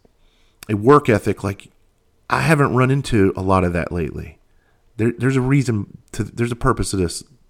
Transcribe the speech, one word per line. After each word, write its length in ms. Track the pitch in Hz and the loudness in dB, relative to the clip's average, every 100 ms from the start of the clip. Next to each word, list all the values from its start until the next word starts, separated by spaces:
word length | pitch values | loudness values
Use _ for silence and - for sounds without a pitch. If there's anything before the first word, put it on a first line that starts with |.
| _ _ _ _ _ _ - | _ _ _ _ _ _ -6
a 80 | 104 | 0
work 320 | 113 147 135 | 6 6 6
ethic 360 | 104 107 - | 0 0 -4
like 260 | 98 98 - _ _ _ _ _ - | -6 -8 -14 _ _ _ _ _ -6
I 120 | 127 | -2
haven't 320 | 135 151 131 | 2 2 2
run 160 | 123 131 | 2 2
into 420 | 139 - 113 95 - | 0 0 2 2 0
a 60 | |
lot 200 | 95 95 | 0 2
of 100 | 87 | 2
that 180 | 87 - | -2 -4
lately. 480 | 85 78 - 78 - _ _ _ _ _ - | -6 -6 -8 -14 -18 _ _ _ _ _ -4
There, 140 | 113 | -4
there's 240 | - 127 135 | -2 -2 0
a 60 | |
reason 580 | 127 143 120 104 - - _ | 2 2 0 -4 -6 -14 _
to, 100 | - | -8
there's 280 | - - 120 | -8 -4 -6
a 40 | 120 | -2
purpose 340 | 131 107 98 | 0 0 -2
to 60 | 98 | -2
this 260 | 85 - - _ | -2 -4 -16 _